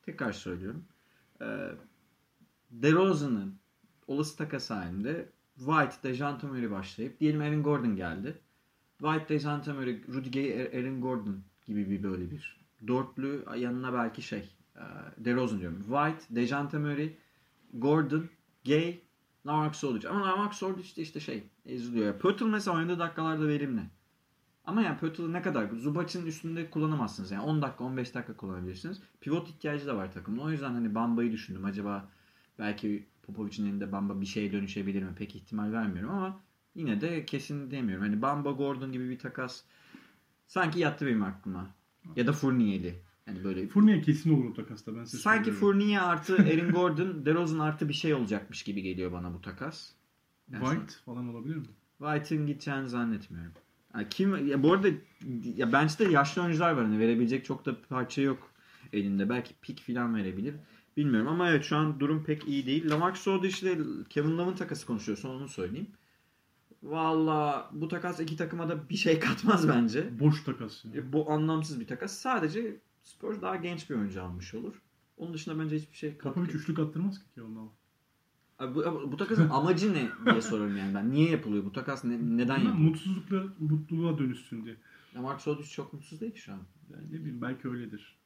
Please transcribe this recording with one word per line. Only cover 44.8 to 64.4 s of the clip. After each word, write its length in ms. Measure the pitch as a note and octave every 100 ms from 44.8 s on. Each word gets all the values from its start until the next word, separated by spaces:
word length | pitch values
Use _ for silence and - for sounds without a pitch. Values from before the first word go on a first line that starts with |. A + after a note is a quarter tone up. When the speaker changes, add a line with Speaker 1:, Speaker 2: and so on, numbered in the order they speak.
| - A2
Speaker 2:
ben 80 |
size 180 | A2+ A#2+
Speaker 1:
sanki 220 | G#3+ A3
Speaker 2:
söylüyorum. 160 | A3 G#3
Speaker 1:
Fournier 420 | G3+ G3 G#3 G3+
artı 320 | F3+ E3 D#3
Speaker 2:
<laughs> 80 | F#3
Speaker 1:
Aaron 300 | D#3 E3 E3+
Gordon, 540 | E3+ F3 D3+ F#3 E3 C#3+
DeRozan 320 | E3 E3 D#3+
artı 300 | D3+ D3+ D3+
bir 60 |
şey 200 | C#3 D#3+
olacakmış 480 | C#3+ G#2+ G#2 - -
gibi 200 | - G2
geliyor 300 | F#2 F#2 F2+
bana 220 | F2 F2
bu 60 | E2+
takas. 520 | F#2 G2 C#3 D#3 - _ _ _ _ _ -
Yani 120 | A#2
Speaker 2:
White 280 | B2+ D#3 -
Speaker 1:
şu 120 | -
Speaker 2:
falan 240 | - A#2+ B2
olabilir 280 | A#2 B2+ D#3+
mi? 80 | A#2 - _ _
Speaker 1:
White'ın 480 | D3 D3 D3 D#3 D3
gideceğini 420 | C#3+ - C#3 C3
zannetmiyorum. 640 | A#2+ A#2 G#2 G2+ E2+ E2+ D#2+ _ _ _
Ha, 160 | A2+ G#2+
kim, 400 | - G3 F3+ C#3
ya 140 | C#3
bu 100 | D3
arada 160 | G3 G3 D#3 - _ - A#2+ A#2+ A#2
ya 160 | A#2+
bench'te 380 | C3+ D#3 - G3+
yaşlı 320 | D3+ C#3+ -
oyuncular 300 | F3 D#3+ E3+
var. 120 | D3
Hani 140 | A2 G#2+
verebilecek 460 | A2+ A#2 A#2 C3
çok 220 | - C3 -
da 100 | A#2 -
parça 340 | B2+ A#2 -
yok 280 | C#3 C3 - _ _ - -
elinde. 360 | G#2 G2 G2 G2+
Belki 260 | B2 A#2+ -
pick 240 | - - -
falan 280 | B2 A#2+
verebilir. 400 | A2+ F#2+ F2+ B2 D3 - - _ -
Bilmiyorum 320 | D3 A2+ A#2+
ama 220 | E3+ F3
evet 140 | D3
şu 120 | - D3+
an 240 | D#3 C3+
durum 240 | C#3+ D#3
pek 240 | D#3 D3+ D3+
iyi 180 | C#3 B2+
değil. 240 | D3 D#3+
LaMarcus 380 | D3+ F3+ F#3+ G3+
Aldridge 440 | F#3+ F#3+ F#3+ F#3
ile 100 | E3+ D3+ - -
Kevin 300 | D3 D3+
Love'ın 160 | E3